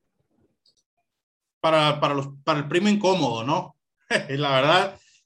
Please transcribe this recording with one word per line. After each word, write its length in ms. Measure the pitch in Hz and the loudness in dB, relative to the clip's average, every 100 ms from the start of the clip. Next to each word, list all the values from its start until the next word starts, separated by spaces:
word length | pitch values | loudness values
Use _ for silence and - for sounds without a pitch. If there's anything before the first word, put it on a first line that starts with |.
| _ _ _ _ _ _ _ _ _ _ _ _ _ _ _ _ | _ _ _ _ _ _ _ _ _ _ _ _ _ _ _ _
Para, 400 | 160 160 151 147 | 0 2 2 0
para 160 | 147 | -2
los, 140 | 139 139 - | -2 -6 -6
para 160 | - 151 | -4 -2
el 80 | 147 | -2
primo 220 | 175 208 | 0 2
incómodo, 540 | 202 185 170 131 113 | 2 2 0 -2 -4
¿no? 320 | 120 170 - _ _ _ - | -4 -4 -6 _ _ _ -6
<laughs> 200 | 214 - | -4 -4
La 220 | 139 143 | -4 0
verdad. 480 | 135 143 180 196 - _ _ | 2 4 2 0 -6 _ _